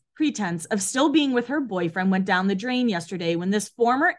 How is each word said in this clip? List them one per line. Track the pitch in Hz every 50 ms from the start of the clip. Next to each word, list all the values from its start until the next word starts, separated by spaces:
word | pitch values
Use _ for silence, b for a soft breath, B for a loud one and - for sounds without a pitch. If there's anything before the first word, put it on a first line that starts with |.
| _ _ _
pretense | - 311 294 - - 208 180 170 170 165
of | - 226 202 190
still | - - 262 285 320
being | 277 320 294 277 254
with | 240 240 -
her | 269 320 285
boyfriend | 226 196 185 175 165 165 190 185 190
went | 190 190 190
down | 202 190 180 190
the | 196 196
drain | 190 208 254 254 247 247 233
yesterday | 196 170 165 - 196 175 175 165 170
when | 170 175 190
this | 202 208 196 -
former | - - 233 233 247 262 311 359 -